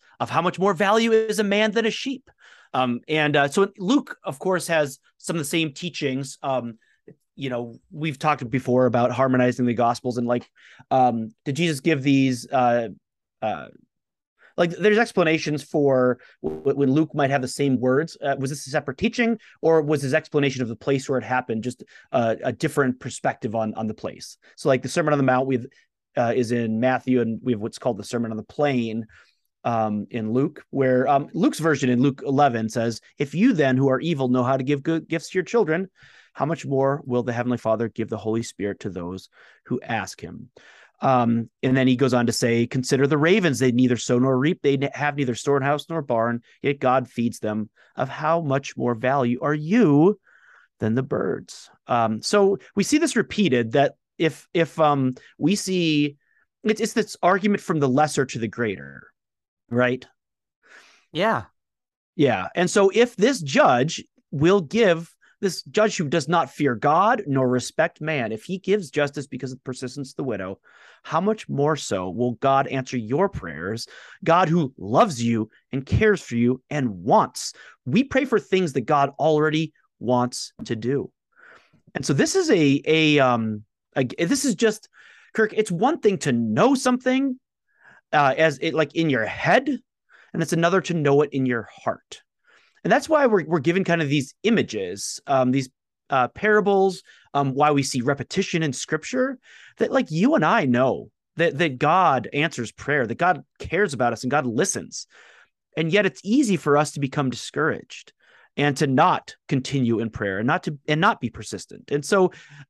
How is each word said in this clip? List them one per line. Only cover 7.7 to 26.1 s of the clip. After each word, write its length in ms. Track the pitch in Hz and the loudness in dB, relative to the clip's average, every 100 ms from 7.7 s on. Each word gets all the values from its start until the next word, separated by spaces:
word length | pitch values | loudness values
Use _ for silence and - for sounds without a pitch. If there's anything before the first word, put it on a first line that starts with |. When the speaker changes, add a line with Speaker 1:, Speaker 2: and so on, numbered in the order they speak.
| 117 _ | -14 _
Speaker 1:
we've 280 | 156 156 139 | -8 -8 -4
talked 300 | 151 147 117 | -2 -2 -2
before 360 | 131 127 123 127 | -4 0 2 4
about 260 | 120 123 | 2 0
harmonizing 540 | 110 135 127 123 123 123 | 2 2 2 2 0 -2
the 80 | |
Gospels 440 | 117 117 120 127 120 | 0 0 0 -4 -4
and, 100 | 120 | -2
like, 220 | 123 - _ - - _ | -2 -4 _ -20 -20 _
um, 420 | 135 127 117 110 - | 2 4 2 -4 -10
did 120 | - 139 | -8 -2
Jesus 240 | 170 139 | -2 0
give 240 | 160 151 | 0 0
these, 440 | 139 139 131 123 - | 4 4 4 0 -2
uh, 380 | 131 123 120 113 - _ _ _ _ | 0 2 2 -2 -10 _ _ _ _
uh, 260 | 110 82 55 - _ _ _ _ _ _ _ - | -6 -6 -10 -20 _ _ _ _ _ _ _ -2
like, 140 | 175 | -2
there's 260 | 165 202 214 | 0 2 4
explanations 680 | 233 - 160 160 156 147 | 2 2 2 2 0 -6
for 560 | - 160 143 131 127 123 - _ | -4 0 2 4 2 0 -6 _
w-, 180 | - 78 | -8 -4
w-, 160 | 139 139 | -2 2
when 140 | 135 | 2
Luke 240 | 143 156 151 | 2 0 0
might 140 | 139 | 0
have 120 | 139 | 0
the 60 | 127 | -4
same 320 | - 143 123 | -2 0 2
words. 380 | 127 131 165 - | 2 0 -2 -6
Uh, 140 | 147 131 | -6 -4
was 120 | 139 | -6
this 160 | 147 - | -8 -8
a 20 | |
separate 280 | 147 139 131 | -6 -6 -4
teaching, 400 | 208 - 233 220 - _ | -4 0 -2 -2 -8 _
or 200 | 160 165 | 2 4
was 200 | 147 151 | 2 0
his 120 | 135 | 0
explanation 480 | 151 - 151 139 131 | -2 -2 0 0 -2
of 60 | 117 | -6
the 80 | 113 | -6
place 340 | - 139 139 | -2 -2 -2
where 80 | 127 | -4
it 60 | |
happened 400 | 120 127 127 113 | -2 -4 -2 -4
just, 200 | 123 123 - - _ | -6 -8 -14 -20 _
uh, 240 | 131 117 110 | 0 0 -2
a 100 | 127 | -4
different 460 | 117 151 143 127 123 | -4 -2 0 0 -2
perspective 560 | 127 - 143 117 120 113 | -8 -6 -6 -4 -6 -4
on, 180 | 107 | -4
on 140 | - 110 | -4 -8
the 60 | |
place? 440 | 107 107 - - - _ - | -8 -10 -12 -18 -20 _ -4
So, 140 | 151 | 0
like, 120 | 131 | 0
the 80 | 131 | 0
Sermon 240 | - 151 | -2 0
on 40 | 147 | 2
the 60 | |
Mount 240 | 131 127 135 | 2 2 0
with, 180 | 127 123 _ _ _ _ | -4 -6 _ _ _ _